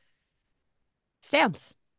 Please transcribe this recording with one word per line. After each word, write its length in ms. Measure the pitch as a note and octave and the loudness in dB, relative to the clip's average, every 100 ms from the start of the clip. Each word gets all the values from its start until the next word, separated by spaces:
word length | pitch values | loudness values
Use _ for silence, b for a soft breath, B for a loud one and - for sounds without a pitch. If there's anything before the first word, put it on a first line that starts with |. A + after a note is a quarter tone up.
| _ _ _ _ _ _ _ _ _ _ _ _ | _ _ _ _ _ _ _ _ _ _ _ _
stands. 520 | - C#4+ C4 - - _ _ | -2 2 2 0 -12 _ _